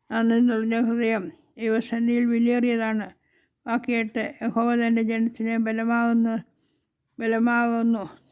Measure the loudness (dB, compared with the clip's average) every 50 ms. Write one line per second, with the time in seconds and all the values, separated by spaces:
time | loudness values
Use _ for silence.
0 | _ -6 -2 0 2 4 4 4 4 4 2 0 0 0 0 0 0 0 0 0
1 | 0 0 0 -2 -4 -8 -12 -16 _ _ -12 -6 -2 -2 0 -2 -2 -2 -4 -2
2 | 0 0 2 2 2 2 2 2 2 2 2 2 2 0 0 0 -2 -2 -2 -4
3 | -4 -8 -12 _ _ _ _ _ _ _ _ _ -6 -4 -4 -2 -2 -2 -2 -2
4 | -2 -2 -4 -6 -6 -6 -6 -6 -6 -4 -2 0 0 2 2 2 2 2 2 2
5 | 0 0 0 0 -2 -2 -4 -4 -4 -2 -2 -2 -2 -2 -2 -2 -2 0 0 2
6 | 2 2 2 2 2 0 -2 -4 -8 _ _ _ _ _ _ _ _ _ _ _
7 | _ _ _ -6 -2 0 0 2 2 2 2 2 2 0 0 0 2 0 0 0
8 | -4 -8 -14 -18 _ _